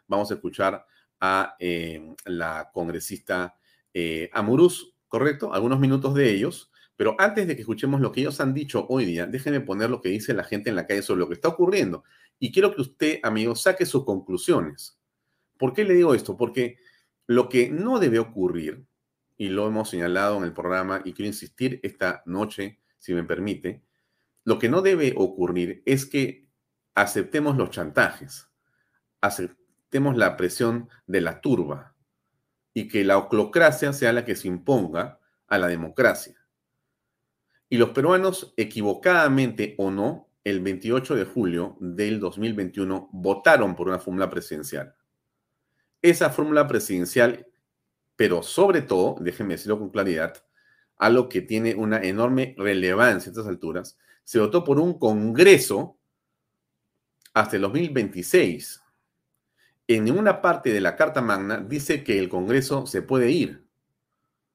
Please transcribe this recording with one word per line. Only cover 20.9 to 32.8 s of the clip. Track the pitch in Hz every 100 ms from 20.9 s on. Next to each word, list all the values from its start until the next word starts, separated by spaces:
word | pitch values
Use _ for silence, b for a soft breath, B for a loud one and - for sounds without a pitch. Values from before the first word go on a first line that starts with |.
| 95
y | 92
quiero | 87 104
insistir | 104 - - 127 -
esta | 98 - 92 87 85
noche, | 95 107 - 98 - _ _
si | -
me | 87
permite, | 82 85 101 92 90 73 _ _ _ _ _ _
lo | 117 110
que | 117
no | 170
debe | 190 180 131 -
ocurrir | 92 - 90 90 87 - -
es | 135
que | 135 143 135 - _ _ _ _ _ -
aceptemos | 208 104 90 151 147 135
los | 90
chantajes, | - 80 76 98 - 69 - - _ _ _ _ _ _ -
aceptemos | 101 - 90 _ _ _ _ 135 143 120
la | 95 -
presión | 90 - 117 120 117 b b
de | 95
la | 82 85
turba, | 151 107 76 71 - _ _ _ _ _ _ _ _
y | 110